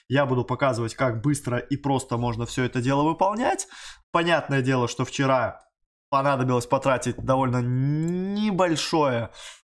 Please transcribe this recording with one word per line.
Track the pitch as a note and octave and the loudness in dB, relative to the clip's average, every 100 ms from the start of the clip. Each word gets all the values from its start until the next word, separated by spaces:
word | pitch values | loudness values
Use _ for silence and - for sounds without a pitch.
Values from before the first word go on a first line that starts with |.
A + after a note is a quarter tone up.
| - | -2
Я | C3+ C3+ | 0 2
буду | B2 A#2+ | 0 0
показывать, | B2+ C#3 A#2 A2+ - | 0 0 0 -4 -2
как | B2+ A2+ | -2 0
быстро | D3 C#3+ A#2+ A#2+ | 0 0 -2 -4
и | - C#3 | -4 -4
просто | C#3 C3 - A#2 | 0 -2 -2 -2
можно | A#2+ A2+ A#2 | -2 -4 -6
все | - | -2
это | B2 B2+ | -2 0
дело | B2 C#3 | 0 2
выполнять. | D3+ - F#3+ G#3+ B3+ F#4+ - - - - _ | 2 2 0 0 -2 -2 -6 -14 -20 -20 _
Понятное | E3+ E3+ D#3+ C#3+ C#3 | 0 2 2 2 0
дело, | B2+ C3 A#2 | 2 2 0
что | - | -2
вчера | B2 - C3+ C3 A2+ - _ _ _ _ - | -4 0 2 2 0 -6 _ _ _ _ -2
понадобилось | C#3 C#3 C3 B2+ B2 - | 0 2 2 2 0 0
потратить | C3+ C#3 B2 B2+ - | 0 2 0 0 -4
довольно | A#2 C3 C3 B2 | 0 0 2 0
небольшое, | A#2+ B2+ C3+ D3+ D#3+ F3+ F#3+ G3+ G#3+ F3+ F3+ D#3 - E3 C#3+ A#2+ A2 - - - _ | 0 0 0 0 -2 -2 -4 -2 0 2 2 0 0 2 2 0 -4 -12 -20 -20 _